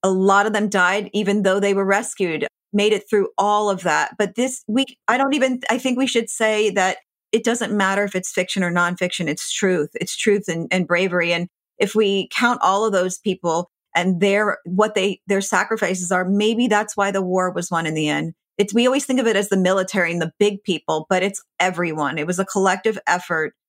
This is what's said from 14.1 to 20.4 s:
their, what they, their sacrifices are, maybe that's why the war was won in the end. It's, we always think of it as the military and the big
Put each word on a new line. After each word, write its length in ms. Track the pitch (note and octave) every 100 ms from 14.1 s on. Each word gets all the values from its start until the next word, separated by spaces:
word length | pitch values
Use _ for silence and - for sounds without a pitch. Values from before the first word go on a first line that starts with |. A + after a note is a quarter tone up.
| F3+
their, 380 | G3 G3 G#3+ -
what 300 | - F#3 G#3+
they, 260 | G#3+ F#3+ F#3+ -
their 140 | G3
sacrifices 720 | G3 F#3+ G3+ A3 F#3+ F#3 F3+
are, 120 | F#3
maybe 440 | F#3 G3+ G#3+ A3+ B3
that's 280 | G#3 G#3+ -
why 140 | G3
the 120 | G3
war 280 | F#3 F#3 F#3
was 200 | F3+ F3
won 140 | E3+ E3
in 80 |
the 140 | D#3 D3+
end. 260 | D3 D#3+ - _ -
It's, 160 | G3
we 140 | G#3+ B3
always 180 | C4+ -
think 120 | B3+
of 60 | A3+
it 100 | A3
as 120 | G3+
the 80 | G3
military 560 | F3+ F#3+ F#3 G#3 E3+
and 100 | F3
the 100 | E3
big 240 | -